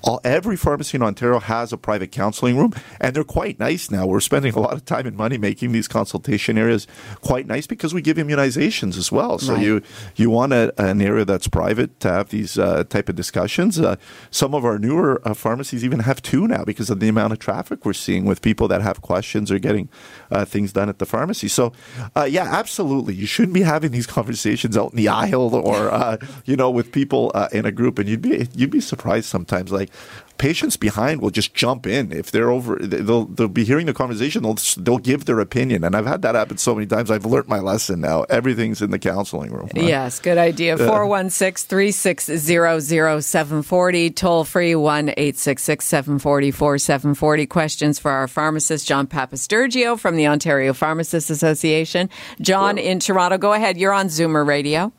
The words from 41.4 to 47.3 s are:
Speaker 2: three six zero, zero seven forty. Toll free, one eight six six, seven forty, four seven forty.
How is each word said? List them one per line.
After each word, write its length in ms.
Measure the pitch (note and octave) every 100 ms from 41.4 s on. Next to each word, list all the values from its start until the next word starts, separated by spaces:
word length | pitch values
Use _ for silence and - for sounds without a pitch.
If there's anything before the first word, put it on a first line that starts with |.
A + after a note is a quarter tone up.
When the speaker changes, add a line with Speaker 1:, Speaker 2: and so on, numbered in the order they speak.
| F#3+ F3+
Speaker 2:
three 280 | - F#3+ G3
six 340 | G3 G3 F3 -
zero, 540 | E3 D3+ E3+ E3+ E3
zero 400 | C#3+ E3 D#3+ D3+
seven 420 | D3 F3+ D3 D#3
forty. 480 | C#3+ F3+ F3+ F3 E3+
Toll 340 | E3+ F#3 E3+
free, 300 | D#3 - E3+
one 380 | E3 D3+ D3+ D3 -
eight 200 | D3 C3+
six 260 | - C3
six, 220 | - D3
seven 340 | - E3 D3+ C#3+
forty, 320 | C#3+ C#3+ C#3
four 260 | C3+ D3 C#3
seven 360 | - C#3+ D3
forty. 320 | C#3+ D3+